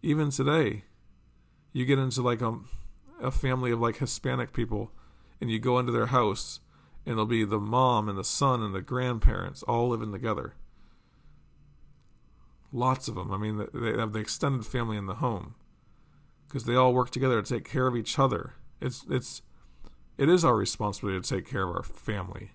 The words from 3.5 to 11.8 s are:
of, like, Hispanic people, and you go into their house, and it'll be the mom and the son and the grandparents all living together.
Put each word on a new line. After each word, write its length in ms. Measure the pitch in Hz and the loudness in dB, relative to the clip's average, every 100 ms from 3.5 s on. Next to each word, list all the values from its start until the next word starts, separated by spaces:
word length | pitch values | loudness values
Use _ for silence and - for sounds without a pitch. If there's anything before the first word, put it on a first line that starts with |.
| 127 123 | 0 2
of, 80 | 117 | 2
like, 180 | 117 - | 0 0
Hispanic 560 | 127 - 131 127 120 | -2 -2 -2 -2 -2
people, 380 | - 117 107 107 - - - - - | -2 -2 -2 -4 -12 -20 -20 -20 -8
and 120 | 113 | -2
you 80 | 110 | 0
go 180 | 127 123 | 2 2
into 140 | 123 | 2
their 160 | 117 110 | 0 2
house, 540 | 131 110 98 - - _ - - - - | 4 2 0 -4 -6 _ -20 -20 -14 -6
and 80 | |
it'll 140 | 113 107 | -2 2
be 180 | 117 107 | 2 2
the 140 | 104 | 0
mom 500 | 104 120 131 117 107 | 0 4 4 4 0
and 80 | 98 | -2
the 60 | |
son 400 | 95 - 139 123 | -2 2 2 2
and 100 | 107 | 0
the 80 | 95 | -4
grandparents 800 | - 127 127 117 - 92 92 - | -4 -2 -2 6 6 4 -4 -8
all 260 | - 117 120 | -2 0 2
living 220 | 117 110 | 0 -4
together. 440 | 98 113 107 - - - - - - _ _ - - - - - - | -4 -2 -2 -4 -12 -18 -18 -20 -20 _ _ -20 -20 -20 -20 -20 -20